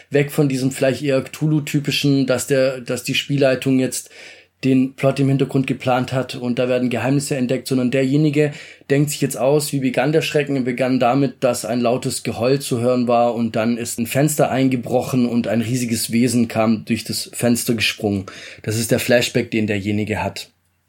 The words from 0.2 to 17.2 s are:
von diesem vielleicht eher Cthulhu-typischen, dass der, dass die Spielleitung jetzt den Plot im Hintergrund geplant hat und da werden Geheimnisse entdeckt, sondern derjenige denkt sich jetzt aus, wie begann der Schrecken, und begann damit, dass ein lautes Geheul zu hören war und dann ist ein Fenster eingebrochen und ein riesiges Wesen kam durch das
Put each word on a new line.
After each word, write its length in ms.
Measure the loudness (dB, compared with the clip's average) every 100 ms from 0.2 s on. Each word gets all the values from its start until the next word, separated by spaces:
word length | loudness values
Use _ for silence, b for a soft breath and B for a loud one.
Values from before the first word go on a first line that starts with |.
| 2
von 180 | 2 0
diesem 220 | 0 -2
vielleicht 300 | 0 0 0
eher 180 | 0 -2
Cthulhu-typischen, 1040 | -2 -4 0 0 0 -2 -2 0 2 2 2
dass 220 | 0 0
der, 340 | 2 2 -2
dass 220 | -6 -6
die 120 | -2 -4
Spielleitung 640 | -2 2 2 2 2 2
jetzt 300 | 0 -4 -12 B B B B _ 2
den 280 | 2 2
Plot 260 | 0 0 2
im 80 | 2
Hintergrund 400 | 2 2 0 0
geplant 460 | -2 0 0 0
hat 220 | -4 -4 -6
und 220 | -4 -2
da 120 | 0
werden 200 | 0 0
Geheimnisse 460 | 0 0 0 0 -2
entdeckt, 320 | -2 -2 -2
sondern 240 | -2 0
derjenige 600 | 2 2 2 2 2 0 -2 B B 0
denkt 200 | 2 2
sich 100 | 0
jetzt 180 | -2 0
aus, 360 | 2 2 0
wie 60 | -2
begann 320 | 0 0 2
der 80 | 2
Schrecken, 340 | 2 0 0 -2
und 80 |
begann 380 | -2 -2 0 2
damit, 420 | 4 4 0 0
dass 220 | -2 0 -2
ein 160 | 0
lautes 420 | 0 0 -2 -4
Geheul 360 | -6 -2 0 -2
zu 200 | -2 -2
hören 280 | 0 0 2
war 260 | 2 2 0
und 220 | -2 0
dann 200 | 0 -2
ist 220 | -4 -6
ein 80 | -2
Fenster 440 | 0 2 2 0
eingebrochen 760 | 2 2 0 0 -2 0 0 2
und 200 | 0 0
ein 120 | 0
riesiges 540 | 0 -2 -2 -2 0
Wesen 340 | 0 2 2 0
kam 380 | 2 2 0 -2
durch 180 | -4
das 260 | -4 -8